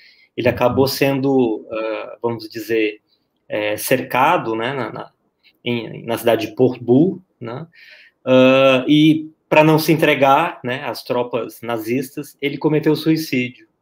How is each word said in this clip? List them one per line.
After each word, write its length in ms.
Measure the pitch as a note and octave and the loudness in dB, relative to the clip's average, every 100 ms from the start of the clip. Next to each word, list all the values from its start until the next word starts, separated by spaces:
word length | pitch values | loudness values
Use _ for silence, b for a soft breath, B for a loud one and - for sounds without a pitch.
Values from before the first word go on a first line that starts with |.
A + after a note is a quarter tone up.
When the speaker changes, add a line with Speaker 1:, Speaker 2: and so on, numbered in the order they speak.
| b b b - | b b b -4
Speaker 1:
ele 120 | B2 | -2
Speaker 2:
Uhum. 60 | |
Speaker 1:
acabou 320 | - B2 B2 C3+ | 0 0 0 -2
sendo, 800 | - C#3 C#3 C#3 C3 A#2 G#2+ - | 0 -2 0 0 0 0 -2 -8
ah, 480 | A2 A2 G#2 G#2+ - | -8 -6 -8 -10 -8
vamos 260 | A#2 A#2 A2 | -6 -6 -10
dizer, 520 | A2+ G#2+ A2+ G#2+ - _ _ _ _ - | -12 -4 -2 -2 -4 _ _ _ _ -10
é, 280 | A2 G#2 A2 | -6 -4 -4
cercado, 800 | - B2+ B2+ B2+ D3 F3 A#2+ | -2 -2 -2 0 2 0 -2
né, 180 | A2+ A#2 | -6 -6
na, 180 | C#3 A2 | -6 -8
na, 180 | - G#2+ _ _ _ b _ | -10 -16 _ _ _ b _
em, 400 | B2 A#2+ A2 - | -6 -6 -8 -10
na 140 | A2 A2+ | -8 -4
cidade 300 | A#2 A2+ G#2+ | 0 0 0
de 60 | |
Portbu, 680 | - B2+ - A#2 B2+ F#3 F#3+ _ - | 0 0 0 2 4 4 -2 _ -16
né, 260 | A#2 B2+ E3 B B B B B | -12 -12 -14 B B B B B
ah, 600 | C3 C3 C3 C3 C3+ B2+ C3 | 2 6 6 6 4 4 2
e 440 | D3+ D#3 D#3 - _ - | 4 4 4 -2 _ 0
pra 160 | D#3 | 4
não 140 | D#3 D#3 | 6 4
se 100 | D#3 | 2
entregar, 720 | D#3 D3+ C#3 C3+ C#3+ E3+ - | 2 2 4 4 4 2 -4
né, 220 | B2 C3 | -8 -8
às 180 | C#3 A2 | -8 -8
tropas 580 | - B2 B2 A#2+ A2+ - | -4 -4 -4 -6 -8 -10
nazistas, 720 | A#2 A#2 A2 B2+ - - C#3 - | -8 -6 -4 -4 -4 -10 -16 -8
ele 160 | C#3+ C#3+ | -6 -2
cometeu 360 | D3+ D3+ D#3 | -2 0 2
suicídio. 720 | C#3+ D#3+ D#3 D#3 B2+ B2 - _ _ | 0 0 -2 -2 -4 -4 -8 _ _